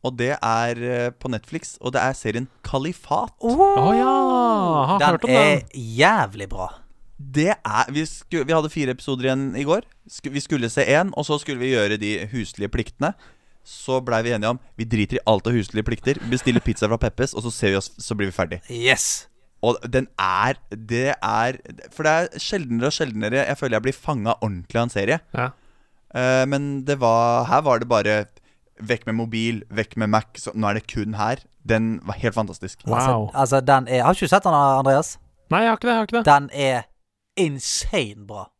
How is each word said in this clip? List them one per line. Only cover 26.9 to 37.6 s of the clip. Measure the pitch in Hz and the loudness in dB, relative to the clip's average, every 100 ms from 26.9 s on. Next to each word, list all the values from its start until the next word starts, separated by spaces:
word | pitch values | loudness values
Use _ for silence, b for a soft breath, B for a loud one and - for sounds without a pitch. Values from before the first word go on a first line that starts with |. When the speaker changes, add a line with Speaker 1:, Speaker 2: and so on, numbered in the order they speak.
| 139 | 2
Speaker 1:
var, | 120 113 117 117 117 | 4 4 4 2 2
her | 131 | 2
var | 151 117 | 4 0
det | 117 | 2
bare | 113 101 107 104 - _ _ _ _ | 2 2 0 -2 -14 _ _ _ _
vekk | 107 117 - | -4 -4 -2
med | 113 | -4
mobil, | 113 113 113 113 - | -4 -2 -2 -4 -6
vekk | 101 107 - | -6 -4 -2
med | 107 | 0
Mac, | 107 - - | 0 -2 -14
så | - | -10
nå | 110 104 | -4 -2
er | 104 | -2
det | - | -6
kun | 110 104 | -6 -6
her. | 107 107 131 - _ - | -4 -4 -4 -10 _ -2
Den | 110 113 107 - | 0 0 -4 -8
var | |
helt | 101 120 107 | -4 -2 -2
fantastisk. | 104 87 92 - - | -6 -8 -14 -10 -2
Speaker 3:
Wow. | |
Speaker 2:
Altså, | 117 131 117 107 | 0 2 0 -2
altså, | 139 131 135 | 0 2 2
den | 127 135 120 | 6 4 4
er, | 127 | 2
har | 127 | 2
ikke | 180 175 | 2 4
du | |
sett | 190 190 | 4 4
den, | |
Andreas? | 151 143 135 135 135 160 - - _ _ | 4 4 4 4 2 2 -10 -20 _ _
Speaker 3:
Nei, | 175 | 0
jeg | 226 | 2
har | 226 | 0
ikke | 247 | 0
det, | 226 | 0
jeg | |
har | 214 | 0
ikke | 233 | 0
det. | |
Speaker 2:
Den | 208 143 143 | 6 4 4
er | 139 139 123 - _ _ _ _ - | -2 0 0 -4 _ _ _ _ -2
insane | 165 135 | -2 -2